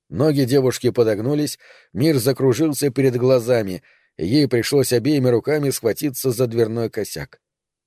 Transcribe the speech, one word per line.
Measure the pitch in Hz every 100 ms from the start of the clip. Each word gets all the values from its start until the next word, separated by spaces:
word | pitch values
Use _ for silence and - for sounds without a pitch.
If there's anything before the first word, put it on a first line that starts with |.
| -
Ноги | 85 151 139
девушки | 127 139 127 117 123
подогнулись, | 107 113 104 117 147 147 - - - _
мир | 90 151 143
закружился | 110 131 131 117 160 139 147
перед | 131 135 120
глазами, | 127 131 113 123 98 90 - _ _ -
и | 85
ей | 143 139
пришлось | 120 110 143 127
обеими | 123 117 151 127
руками | 117 117 151 143
схватиться | 127 117 101 151 127 135
за | 117 127
дверной | 113 110 117 113
косяк. | - 101 - - - _ _ _ _